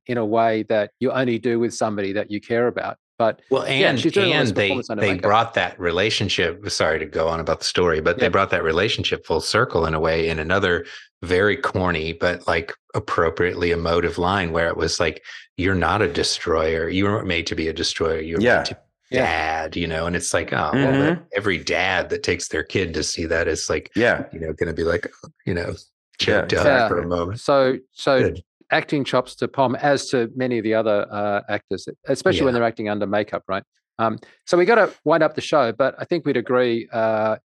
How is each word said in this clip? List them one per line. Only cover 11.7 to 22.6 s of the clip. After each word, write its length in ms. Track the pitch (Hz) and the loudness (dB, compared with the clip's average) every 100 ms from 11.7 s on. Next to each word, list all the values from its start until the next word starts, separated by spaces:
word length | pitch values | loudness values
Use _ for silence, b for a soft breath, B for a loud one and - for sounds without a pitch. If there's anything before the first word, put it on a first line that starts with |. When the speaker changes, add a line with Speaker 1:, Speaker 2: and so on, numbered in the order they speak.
| 101 90 82 80 | 0 0 -2 -4
Speaker 2:
but, 320 | 82 90 87 - | -2 -2 -2 -2
like, 260 | 85 85 - _ | -2 -2 -12 _
appropriately 760 | 113 - - 82 80 87 92 87 | -8 -4 0 0 0 -2 0 -2
emotive 440 | 85 82 87 85 82 | 0 0 0 0 0
line 360 | 87 101 87 | 0 0 0
where 160 | 82 82 | 0 -2
it 80 | 85 | 0
was 240 | 82 - | -2 0
like, 220 | 82 - B B B - | -2 -4 B B B -4
"You're 180 | 87 | 0
not 260 | 92 82 101 | 2 2 2
a 80 | 92 | 0
destroyer. 800 | 80 76 - - 82 80 82 82 | 0 -2 -4 -2 0 0 -2 -2
You 160 | 92 | 0
weren't 220 | 101 101 - | 0 0 -2
made 200 | 85 82 | -4 -2
to 60 | 82 | -4
be 100 | 80 | -4
a 40 | |
destroyer. 480 | 80 - - 82 80 | -2 -4 -2 -2 -2
You 160 | 80 82 | -4 0
were 40 | |
Speaker 3:
Yeah. 160 | 117 95 | 2 2
Speaker 2:
made 80 | - | 0
to 120 | 95 _ _ - | -10 _ _ -6
Speaker 1:
Yeah. 120 | 127 | -2
Speaker 2:
dad," 520 | 85 82 80 80 80 87 | 0 0 -2 -4 -4 -4
you 120 | 82 | -4
know? 180 | 80 85 | -4 -2
And 80 | |
it's 180 | 87 - | -4 -2
like, 200 | 92 80 | -2 -2
oh, 180 | 67 78 | -2 0
well, 200 | 127 139 | 0 2
that 200 | 135 147 | 2 2
Speaker 3:
Mm-hmm. 80 | 170 - 101 | 0 -4 -4
Speaker 2:
every 220 | 104 85 | 0 -2
dad 500 | - 82 92 90 78 | -2 0 0 0 -2
that 120 | 85 | -4
takes 260 | - 87 - | -2 -4 -2
their 140 | 82 | -6